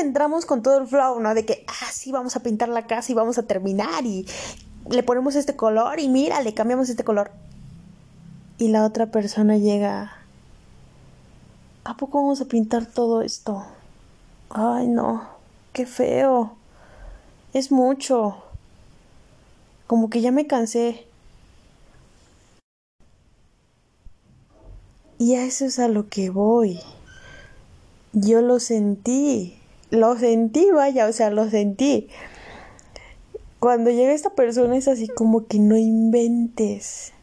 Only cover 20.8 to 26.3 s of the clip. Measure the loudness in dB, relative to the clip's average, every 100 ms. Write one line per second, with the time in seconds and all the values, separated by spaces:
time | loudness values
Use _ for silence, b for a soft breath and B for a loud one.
20.8 | -2 -4 -12 _ -20 -20 _ _ _ _
21.8 | _ -20 _ _ _ _ _ _ _ _
22.8 | _ _ _ _ _ _ _ _ _ _
23.8 | _ _ -20 -20 _ _ _ _ -20 -20
24.8 | -20 _ _ -2 0 0 -2 -4 -4 -2
25.8 | 0 0 -4 -6 -4